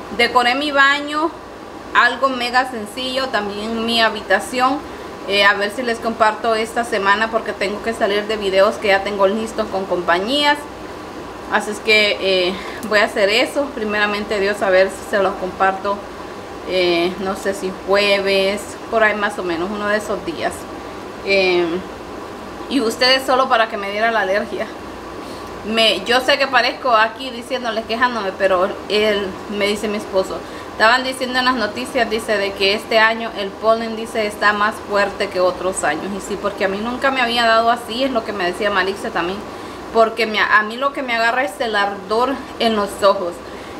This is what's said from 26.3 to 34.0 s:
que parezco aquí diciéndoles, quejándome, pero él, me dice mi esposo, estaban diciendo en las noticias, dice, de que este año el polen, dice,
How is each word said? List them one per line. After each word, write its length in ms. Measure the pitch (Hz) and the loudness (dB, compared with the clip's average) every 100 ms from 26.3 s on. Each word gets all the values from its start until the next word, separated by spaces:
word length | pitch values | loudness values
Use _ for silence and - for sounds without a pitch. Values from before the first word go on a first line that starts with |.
| 277 | 2
que 100 | 269 | 4
parezco 440 | 247 247 - 262 | 4 2 0 2
aquí 380 | 220 226 220 262 | 4 4 0 -10
diciéndoles, 540 | 233 240 247 240 214 | -10 -6 -4 -4 -4
quejándome, 460 | 220 226 247 233 196 190 | -4 0 0 0 -4 0
pero 300 | 190 185 202 - - | 2 4 2 -2 -2
él, 400 | 208 214 202 190 - - 202 | 2 2 2 -2 -6 -8 -2
me 80 | |
dice 220 | 202 214 220 | 0 0 -2
mi 100 | 208 | -4
esposo, 400 | - 190 180 160 - - - | -2 0 0 -4 -10 -12 -10
estaban 300 | - 220 254 | 2 4 4
diciendo 360 | 254 269 247 254 | 0 -4 -2 0
en 60 | |
las 100 | 254 | 2
noticias, 540 | 254 208 240 254 254 220 | 2 -2 -4 -2 0 0
dice, 260 | 220 220 202 | 0 0 0
de 160 | 196 | 0
que 220 | 190 196 | 0 2
este 240 | 214 - 226 | 2 2 4
año 320 | 220 226 226 220 | 4 2 -4 -6
el 100 | 196 | -8
polen, 460 | 202 214 226 226 | 0 2 2 0
dice, 320 | 220 | -6